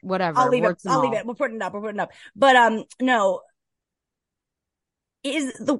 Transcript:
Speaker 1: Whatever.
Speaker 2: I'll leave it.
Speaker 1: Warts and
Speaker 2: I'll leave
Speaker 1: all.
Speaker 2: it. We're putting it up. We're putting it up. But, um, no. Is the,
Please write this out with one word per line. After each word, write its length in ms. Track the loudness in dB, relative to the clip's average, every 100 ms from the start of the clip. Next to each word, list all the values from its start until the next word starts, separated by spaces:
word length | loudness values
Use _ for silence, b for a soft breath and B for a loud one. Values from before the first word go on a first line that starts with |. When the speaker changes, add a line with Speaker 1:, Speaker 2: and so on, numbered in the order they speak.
Speaker 1:
Whatever. 360 | -6 -4 0 2
Speaker 2:
I'll 100 | 2
leave 140 | 2
it. 20 | 0
Speaker 1:
Warts 180 | -2
and 80 | -2
Speaker 2:
I'll 80 | 0
leave 100 | 0
Speaker 1:
all. 60 | -2
Speaker 2:
it. 80 | -6
We're 80 |
putting 220 | -6 -6 -4
it 60 |
up. 100 | -8
We're 80 | -8
putting 200 | -8 -8
it 20 |
up. 80 | -8 B B 2
But, 200 | 6 6
um, 280 | 6 2 -6 -4
no. 400 | 0 2 2 -2 -8 _ _ _ _ _ _ _ _ _ _ _ _ _ _ _ _ _
Is 300 | -6 -4 -6
the, 240 | -6 -4 -4